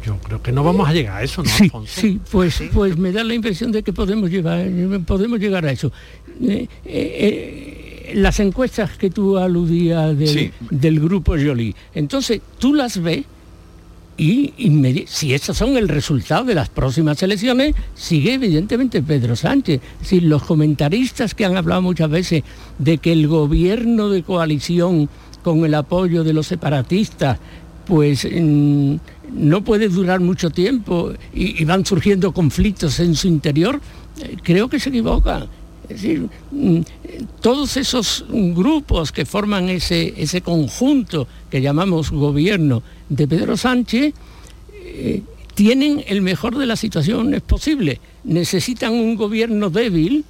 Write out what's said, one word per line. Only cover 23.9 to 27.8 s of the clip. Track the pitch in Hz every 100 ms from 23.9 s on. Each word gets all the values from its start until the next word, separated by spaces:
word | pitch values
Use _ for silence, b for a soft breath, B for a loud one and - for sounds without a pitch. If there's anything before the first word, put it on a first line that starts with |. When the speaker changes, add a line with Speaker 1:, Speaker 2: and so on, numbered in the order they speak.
| 233 208
Speaker 2:
de | 196
coalición | 180 185 160 147 - 175 170 170 147 B B B
con | - 160 165
el | 151
apoyo | 147 175 185 165
de | 160
los | 156 151
separatistas, | 175 143 143 120 180 220 - 143 113 B B B -